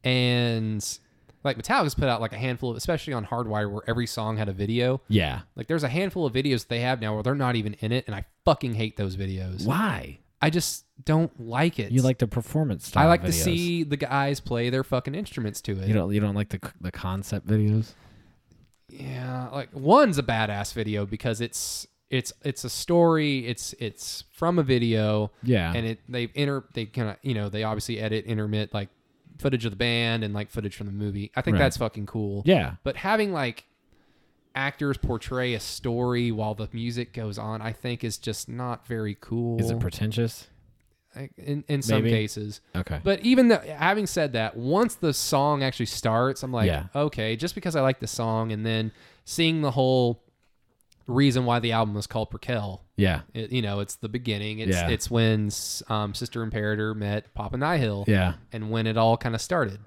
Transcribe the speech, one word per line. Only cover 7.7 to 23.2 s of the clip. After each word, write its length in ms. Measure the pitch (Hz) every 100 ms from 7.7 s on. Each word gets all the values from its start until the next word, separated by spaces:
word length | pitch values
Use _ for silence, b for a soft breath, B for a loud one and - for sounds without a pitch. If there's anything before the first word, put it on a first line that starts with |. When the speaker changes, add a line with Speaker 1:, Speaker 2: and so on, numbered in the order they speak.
| 101
Speaker 1:
in 120 | 110
it, 120 | 123 -
and 80 |
I 100 | 98 - _
fucking 300 | - 151 131
hate 220 | 110 110 -
those 200 | 98 95
videos. 500 | 95 95 92 92 107
Speaker 2:
Why? 520 | 156 214 113 69 69 _ _
Speaker 1:
I 80 | 156
just 340 | 165 - - _ -
don't 340 | 131 156 165 -
like 380 | 113 120 170 -
it. 120 | 104
Speaker 2:
You 120 | 127
like 160 | 131 127
the 80 | 113
performance 600 | - - 151 151 90 -
Speaker 1:
I 20 |
Speaker 2:
style 180 | - 156
Speaker 1:
like 140 | 170
to 60 | 175
Speaker 2:
videos. 40 | 165
Speaker 1:
see 380 | 170 170 175 170
the 140 | 151 147
guys 440 | 139 139 139 143
play 280 | - 120 120
their 160 | 131
fucking 300 | 131 127 131
instruments 460 | 156 202 - 107 -
to 100 | - 95
it. 80 | 95
Speaker 2:
You 60 |
don't, 180 | 107 90
you 80 | 104
don't 140 | 104
like 160 | 101 104
the 100 | 95
c-, 100 | - -
the 120 | 90
concept 540 | - 95 95 98 104 -
videos? 480 | 107 104 110 113 - b b b b _ _ _ _ _
Speaker 1:
Yeah, 600 | - 135 127 127 127 127
like, 180 | 139 131
one's 460 | 139 139 247 269 143
a 40 |
badass 500 | 117 113 110 101 101
video 320 | - 107 104 101
because 340 | 107 120 110
it's, 460 | 117 - - - - _ _
it's, 220 | 131 - -
it's 220 | 147 131
a 60 | 123
story. 760 | - - 170 170 160